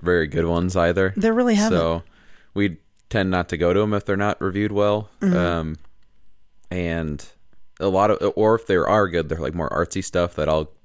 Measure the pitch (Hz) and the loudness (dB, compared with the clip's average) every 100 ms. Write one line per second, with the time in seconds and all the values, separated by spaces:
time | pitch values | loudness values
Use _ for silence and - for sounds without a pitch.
0 | 85 87 78 80 85 85 90 92 85 87 | 0 2 2 0 0 0 0 2 2 2
1 | 95 98 226 226 247 214 220 185 82 82 | 0 0 0 2 2 2 2 2 2 -2
2 | - - - - - 101 101 80 _ _ | -6 -20 -20 -20 -10 -2 -2 -2 _ _
3 | _ 110 95 92 85 82 87 92 107 104 | _ -2 0 0 -2 0 2 2 2 -2
4 | - 98 104 - 95 98 104 101 104 104 | -2 -2 0 -2 -4 -2 -2 0 0 0
5 | 104 - 196 180 87 85 80 78 - - | -4 -4 0 0 0 -2 -4 -8 -14 -20
6 | - - - - - - - 90 85 82 | -20 -20 -20 -20 -20 -20 -12 -6 -4 -4
7 | 78 73 - - - - - - 98 92 | -4 -8 -12 -20 -20 -20 -20 -4 0 2
8 | 107 104 101 - 107 113 - 92 - 107 | 2 2 0 2 2 2 2 2 4 2
9 | 98 85 80 80 67 85 78 - 87 95 | 2 0 -2 -4 -4 -4 -4 -2 -2 -4
10 | - 90 87 - 76 78 78 - | -4 -2 -2 -2 0 0 -2 -10